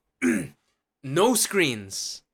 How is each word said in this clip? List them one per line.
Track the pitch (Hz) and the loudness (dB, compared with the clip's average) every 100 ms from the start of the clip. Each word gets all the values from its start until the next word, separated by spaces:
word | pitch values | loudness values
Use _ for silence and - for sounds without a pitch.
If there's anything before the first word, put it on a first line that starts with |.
| _ - | _ -2
<clears throat> | 247 220 143 - _ _ _ _ | 0 0 -4 -14 _ _ _ _
no | 131 151 233 | -4 2 4
screens. | 220 - 202 151 110 98 - - - _ | 4 2 2 0 0 -8 -10 -10 -12 _